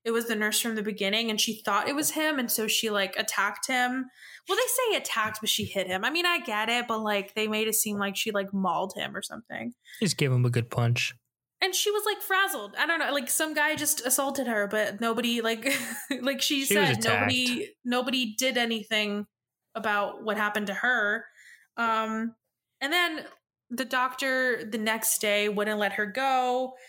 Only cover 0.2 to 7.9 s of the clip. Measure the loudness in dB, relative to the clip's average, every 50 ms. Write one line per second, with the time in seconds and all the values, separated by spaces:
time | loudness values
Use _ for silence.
0.2 | 0 0 0 0 0 0 0 0 0 0 -2 -2 -2 -4 -2 -2 0 0 0 0
1.2 | 0 0 0 0 0 -2 -2 -4 -2 0 0 2 0 0 0 0 0 0 0 0
2.2 | 0 0 0 0 -2 -2 -2 -2 0 0 0 0 0 0 0 0 0 0 -2 -2
3.2 | -2 -2 0 0 0 0 -2 -4 -4 -2 0 2 2 2 0 -2 -4 -6 -10 -18
4.2 | -20 -20 -20 -16 -4 -2 0 2 2 2 2 2 2 2 2 0 0 -2 -2 0
5.2 | 0 -2 -2 -4 -2 -2 0 0 -2 -2 -2 -2 -2 0 -2 0 0 0 0 2
6.2 | 2 2 2 0 0 -2 -2 0 0 2 0 0 0 0 -2 -2 0 0 0 0
7.2 | -2 -2 -2 -2 0 0 0 0 0 0 0 0 0 0